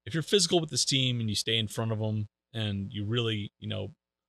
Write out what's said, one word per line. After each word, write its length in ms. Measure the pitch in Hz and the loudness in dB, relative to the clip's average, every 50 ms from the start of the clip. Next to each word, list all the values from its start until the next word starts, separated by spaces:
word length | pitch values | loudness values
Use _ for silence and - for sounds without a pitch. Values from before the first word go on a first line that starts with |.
| _ | _
if 80 | - - | -6 -4
you're 100 | 165 147 | -4 0
physical 360 | - - 202 175 170 185 175 | 2 4 4 4 4 4 2
with 100 | 160 156 | 2 2
this 160 | - 123 - | 0 0 2
team 340 | - 143 135 131 127 123 120 | 2 4 4 4 2 2 0
and 100 | 113 110 | 0 0
you 60 | 101 | 0
stay 220 | - - - 113 | 0 0 0 0
in 100 | 113 110 | 0 0
front 240 | 104 - - 113 113 | -2 -2 -4 -2 -2
of 80 | 113 107 | -2 0
them 280 | 110 110 107 107 107 104 _ _ _ _ - | 0 0 0 -2 -2 -4 _ _ _ _ -6
and 380 | 113 110 104 101 98 98 101 | -4 -4 -2 -2 -4 -4 -6
you 140 | 120 104 101 | -6 -6 -4
really, 460 | 104 117 123 117 113 110 104 101 107 - _ | 0 0 0 0 0 -2 -2 -4 -8 -10 _
you 80 | 104 | -8
know, 240 | 107 104 101 98 98 - _ _ _ _ _ _ | -6 -6 -6 -6 -8 -10 _ _ _ _ _ _